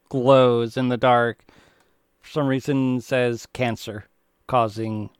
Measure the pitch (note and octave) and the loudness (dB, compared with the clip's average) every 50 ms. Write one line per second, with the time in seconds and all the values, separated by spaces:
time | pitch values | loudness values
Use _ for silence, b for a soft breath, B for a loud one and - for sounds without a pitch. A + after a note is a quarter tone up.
0 | _ - - C3 A#2+ C3 C#3 C3 B2+ B2 A#2+ A#2 A#2 A2+ - C3+ B2+ B2 B2 A2 | _ -8 -4 0 4 6 6 6 6 4 4 2 0 -2 -4 -4 -2 -2 -2 2
1 | C3+ B2 A#2+ A#2+ A#2+ A#2 G#2+ _ _ b b b b b b b b b b b | 2 4 4 4 2 0 -4 _ _ b b b b b b b b b b b
2 | b b _ _ - - - D#3 C#3+ C3+ C3 C3 - D3 C#3 C3+ C3 B2+ B2+ B2 | b b _ _ -18 -8 -4 -2 -2 0 -2 -2 -2 -2 -2 0 0 0 -2 -4
3 | - - C3+ B2+ B2 A#2+ A#2+ A2+ - - - - B2+ A#2 A2 - - A2+ G#2 G#2+ | -4 -2 -2 0 0 0 -2 -6 -10 -10 -6 -4 -4 -4 -4 -6 -10 -12 -12 -14
4 | - _ _ _ _ _ _ _ _ - C3 A#2+ A2+ G#2+ G2 A2+ A2 A2 A2 G#2+ | -16 _ _ _ _ _ _ _ _ -2 0 0 0 0 -2 -6 -8 -6 -6 -8
5 | G#2 - _ | -10 -12 _